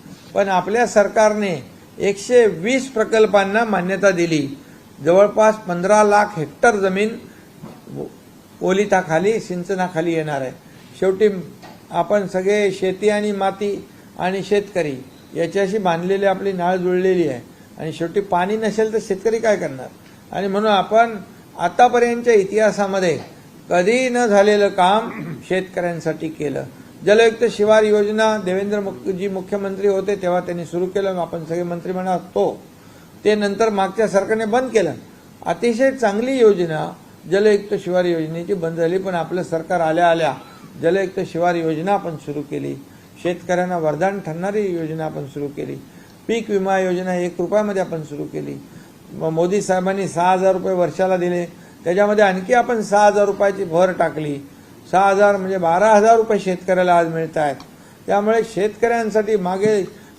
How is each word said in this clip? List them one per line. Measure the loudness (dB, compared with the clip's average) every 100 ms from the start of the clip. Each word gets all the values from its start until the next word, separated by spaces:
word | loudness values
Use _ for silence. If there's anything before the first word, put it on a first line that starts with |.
| -20 -20 -8
पण | -2 0
आपल्या | 0 0 0 2
सरकारने | 2 2 4 2 2 -4 -4 -8 -20 -20 -6
एकशे | -4 -4 2 4 4
वीस | 2 -2 -2 -2
प्रकल्पांना | -4 0 4 4 4 2 0
मान्यता | 0 0 -2 0 2
दिली. | 2 0 0 -4 -8 -18 -20 -20 -6
जवळपास | 2 4 4 4 2 2
पंधरा | -2 -2 2 4
लाख | 6 4 2 -2
हेक्टर | -8 0 2 4
जमीन | 0 0 -2 -4 -14 -20 -20 -20 -20 -20 -18 -14 -14 -14 -20 -20 -20 -6
ओलिताखाली, | 0 0 2 0 2 0 0 -2
सिंचनाखाली | -4 -8 -6 -4 -4 -2 -2
येणार | -2 -2 -4
आहे. | -6 -10 -20 -20 -18 -4
शेवटी | -2 2 2 0 -10 -16 -20 -20 -8
आपण | -4 0 0 -2
सगळे | -4 0 0 0
शेती | -2 -4 -2 0
आणि | 0 -2
माती | -2 -2 -2 -6 -6 -10 -20 -18 -6
आणि | -4 -4
शेतकरी | 0 0 0 -4 -4 -6 -12 -20 -12 -6
याच्याशी | -2 0 -2 0
बांधलेली | 0 0 0 0
आपली | 0 0 -2
नाळ | -2 0 0
जुळलेली | 0 0 2 2 0
आहे | -4 -12 -20 -20 -12
आणि | -10
शेवटी | -6 -4 -4
पाणी | -2 0 0 -2
नसेल | -2 0 0
तर | -2
शेतकरी | -4 -4 -2 0
काय | 0 0
करणार? | -2 -8 -14 -18 -20 -20 -10
आणि | -6 -2
म्हणून | 0 2
आपण | 2 2 2 2 0 -14 -20 -18 -6
आतापर्यंतच्या | -2 4 4 4 0 0 2
इतिहासामध्ये | 4 4 2 2 2 -2 0 0 -2 -6 -20 -20 -16 -2
कधी | 0 2 2 2
न | 0 2
झालेलं | 4 6 4 2
काम | 4 4 4 0 -8 -12 -10 -4
शेतकऱ्यांसाठी | -4 -4 -4 -4 -4 -6 -4 -6
केलं. | -6 -6 -6 -8 -14 -20 -4 2
जलयुक्त | 6 4 4 -2
शिवार | 2 4 4
योजना | 6 2 2 2 0 0
देवेंद्र | -2 -2 -2 -4
मुख-, | -4 -8 -6
जी | -4 -4
मुख्यमंत्री | -6 -6 -6 -4 -2 0
होते | 0 0 -2
तेव्हा | 0 -2
त्यांनी | -2 -6
सुरू | -6 -4 -4
केलं, | -2 -2
आपण | -2 -4 -6
सगळे | -6 -6
मंत्रिमंडळात | -4 -6 -6 -6 -2 -4
होतो. | -2 -2 -2 -2 -12 -20 -20 -20 -20 -6
ते | 0
नंतर | 2 0 0 0
मागच्या | 2 -2 0 0
सरकारने | 2 0 -2
बंद | 0 0 0
केलं. | 0 0 -4 -14 -20 -20 -12 -6
अतिशय | -2 0 2 0
चांगली | 0 -2 -2 -2
योजना | 4 4 4 0 -4 -6 -10 -20 -18 -2
जलयुक्त | 2 4 2 0 -6
शिवार | -2 0
योजनेची | 0 0 -4 -6 -4
बंद | -4 -4 -2
झाली, | -2 -2
पण | -2
आपलं | -4 -4 -4
सरकार | -4 -4 -2 -2
आल्या | 0 2 2
आल्या | 2 0 -4 -12 -20 -20 -4
जलयुक्त | -2 0 -2 -4 -6
शिवार | -2 -2
योजना | 0 -2 -2 -2
आपण | -2 -4 -10
सुरू | -10 -10
केली, | -8 -8 -8 -10 -14 -20 -20 -8
शेतकऱ्यांना | -6 -4 -2 -2 -2 -2
वरदान | -2 0 -2 -2
ठरणारी | -8 -6 -4 -2 -2
योजना | -4 -6 -6
आपण | -8 -8 -10
सुरू | -8 -8
केली, | -8 -10 -12 -16 -20 -20 -12 -4
पीक | -4 0
विमा | -2 0 0
योजना | 0 -2 -2
एक | -2 -4 -4
रुपयामध्ये | -2 0 0 -2
आपण | -4 -6
सुरू | -8 -10
केली. | -8 -8 -10 -12 -16 -20 -20 -20 -18
म-, | -8 -4
मोदी | 0 0 0
साहेबांनी | 0 -2 0 -2 -4
सहा | 0 2
हजार | 4 2
रुपये | 0 0
वर्षाला | 0 0 0 0 0
दिले, | 0 -2 -6 -10 -20 -10
त्याच्यामध्ये | -2 2 2 4
आणखी | 4 2 0
आपण | 2 2 -2
सहा | 2 4 6
हजार | 6
रुपयाची | 2 2 0 0
भर | -2 2 2 2
टाकली. | -2 -2 -6 -6 -10 -20 -20 -20 -2
सहा | 2 4
हजार | 4 4 2
म्हणजे | -2 -2
बारा | 0 2 6
हजार | 6 6 6
रुपये | 4 0
शेतकऱ्याला | -2 -4 0 2 4 4
आज | 2
मिळत | -2 -4 -2
आहेत. | -2 -4 -12 -20 -20 -12 -2
त्यामुळे | 0 2 0 0
शेतकऱ्यांसाठी | -2 -4 0 0 0 0 0 0 0
मागे | -2 -2 0 0 -2 -10 -20